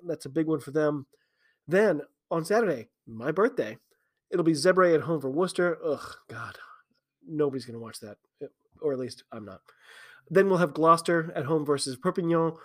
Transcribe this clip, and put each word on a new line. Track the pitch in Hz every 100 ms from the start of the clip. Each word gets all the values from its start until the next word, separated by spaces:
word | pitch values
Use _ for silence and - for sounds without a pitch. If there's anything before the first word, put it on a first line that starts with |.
that's | 175 151 139
a |
big | 139 156
one | 151
for | 143
them. | 151 151 147 135 _ _ _ _ _ -
Then | 180 214 151 - _ _
on | 165 165
Saturday, | 214 214 127 110 _ -
my | 113 131
birthday, | 156 240 262 110 113 _ _ _ _ _
it'll | 180 165
be |
Zebre | 151 175 185 180 160
at |
home | 135 160
for | 135
Worcester. | 143 180 - 180 160
Ugh, | 165 135 - - -
God, | 117 110 - - - _ _ _ _ -
nobody's | 151 143 131 120
gonna | 117
watch | 113 -
that, | 107 104 _ _ 139 _ _ _
or | 156
at | 131
least | 123 - _
I'm | 117
not. | 101 92 _ _ - - - - _
Then | 180 196
we'll | 180
have | 170
Gloucester | - 160 165 165 170 165 180
at |
home | 135 160 147
versus | 139 139 127
Perpignan, | 185 180 165 165 165 160